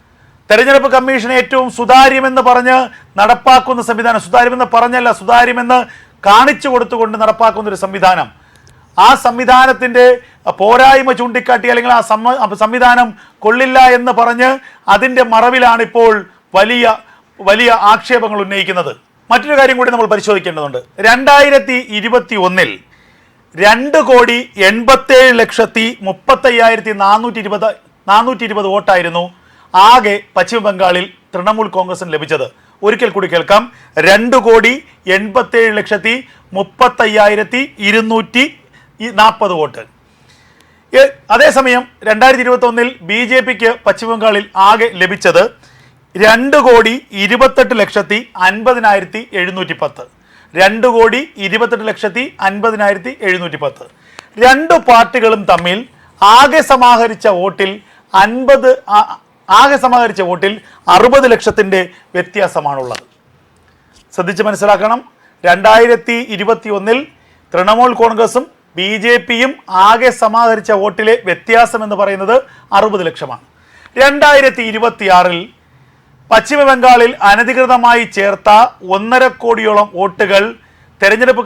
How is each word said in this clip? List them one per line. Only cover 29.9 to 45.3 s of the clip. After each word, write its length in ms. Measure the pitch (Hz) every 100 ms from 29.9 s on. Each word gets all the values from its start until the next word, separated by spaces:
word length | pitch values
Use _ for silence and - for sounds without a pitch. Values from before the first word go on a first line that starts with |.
| 247 208 202 - 190
പശ്ചിമ 240 | 180 226 202
ബംഗാളിൽ 400 | 185 190 180 185 _ _ 175
തൃണമൂൽ 340 | 185 220 214 190
കോൺഗ്രസിന് 360 | 180 180 175 151
ലഭിച്ചത്. 320 | 151 151 120 _ _ _
ഒരിക്കൽ 300 | 202 226 233 190
കൂടി 140 | 190
കേൾക്കാം, 300 | 170 160 208 240 - _ - 185
രണ്ട് 280 | 202 240 254 220
കോടി 260 | 226 226 269 - _ 180 190
എൺപത്തേഴ് 540 | 208 220 233 240 226 208
ലക്ഷത്തി 360 | 202 208 214 247 254 _ _ 190
മുപ്പത്തയ്യായിരത്തി 1080 | 196 _ 247 - 220 214 208 208 208 247 269 - 202
ഇരുന്നൂറ്റി 560 | 220 220 226 - 240 294 - _ _ _ _ 220 202
നാൽപ്പത് 340 | 220 226 208 170
വോട്ട്. 220 | 147 120 110 _ _ _ _ _ _ _ _ _ _
ഏ, 80 | 254 277 - - 226
അതേസമയം 480 | 302 269 269 247 247 _ 214
രണ്ടായിരത്തി 360 | 214 262 262 247
ഇരുപത്തൊന്നിൽ 420 | 247 247 233 240 254 170
ബി 80 | 214 240
ജെ 100 | 262 247
പിക്ക് 240 | 247 226 233 -
പശ്ചിമ 240 | 190 226
ബംഗാളിൽ 320 | 226 220 202 202 185 196
ആകെ 200 | 220 233 190
ലഭിച്ചത് 400 | 180 202 180